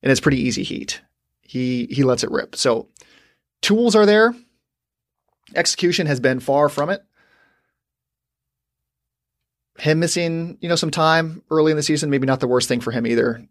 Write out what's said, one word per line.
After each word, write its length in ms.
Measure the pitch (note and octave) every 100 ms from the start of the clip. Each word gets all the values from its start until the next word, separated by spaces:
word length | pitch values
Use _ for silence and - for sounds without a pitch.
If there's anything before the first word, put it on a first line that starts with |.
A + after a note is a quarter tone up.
And 80 | C3+
it's 80 | C3
pretty 220 | - C3+
easy 220 | B2+ A2+
heat. 380 | - E2 - - _ _ _ _
He, 460 | _ B2+ B2+ B2 A#2+
he 140 | C3
lets 200 | C3 B2
it 80 | -
rip. 240 | - - -
So 340 | C3+ A#2 - _ _ _ _ _ _ _
tools 340 | - G#3 A#3+ G#3+
are 100 | G#3
there. 300 | G#3 A3+ A#3 _ _ _ _ _ _ _ _ _ _ _ C#3+
Execution 500 | - - F3 F3 D#3+
has 120 | C3
been 220 | C3 C3
far 260 | - C#3 D3
from 220 | C#3+ D3
it. 120 | G3 _ _ _ _ _ _ _ _ _ _ _ _ _ _ _ _ _ _ _ _ _ _ _ _ _ _ _ _
Him 220 | D3+ D#3
missing, 580 | E3 F3 E3+ E3 E3+ -
you 80 | E3+
know, 80 | E3+
some 160 | D#3+
time 500 | D#3 D#3+ D#3+ D#3+ D#3+ _
early 220 | D#3 D#3
in 60 | D3+
the 60 |
season, 260 | D3 D3+ D3+
maybe 180 | C#3 C3
not 140 | C3
the 60 | B2+
worst 200 | B2 -
thing 140 | B2
for 100 | A#2+
him 160 | A#2 A#2
either. 400 | A#2 A#2+ A#2 A2+